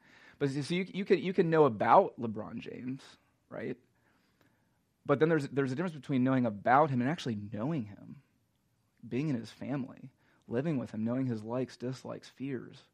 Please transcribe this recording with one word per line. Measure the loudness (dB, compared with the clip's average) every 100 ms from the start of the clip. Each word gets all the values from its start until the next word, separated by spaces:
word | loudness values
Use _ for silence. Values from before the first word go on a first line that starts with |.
| _ -20 -20 -4
But | -2
so | -2 -4
you, | -4 -4
you | -6
can, | 0 2
you | 2
can | 2 4
know | 8
about | 6 6 8 8 8 -2
LeBron | -6 -6 -8 -10
James, | -12 -10 -10 -10 -12 -20 _ _ _
right? | -10 -8 -10 _ _ _ _ _ _ _ _ _ _ _ _ -2
But | 2
then | 4
there's, | 2 0
there's | -2 -2
a |
difference | -2 -4 -6
between | -2 2
knowing | 4 4
about | 2 0 4 6 6
him | 2
and | 0
actually | -2 -4 -6 -8
knowing | -6 -4 -4
him, | -6 -12 -18 -20 _ _ _ _ _ _ _ _ -8
being | -4 -2
in | -4
his | -6
family, | -14 -8 -6 -6 -12 -20 _ _ _ -6
living | -4 -2 -2
with | -4
him, | -4
knowing | -2 -2 -2
his | -4
likes, | -4 -6 -6 -8
dislikes, | -8 -8 -10 -14 -14
fears, | -12 -8 -8 -10 -20 _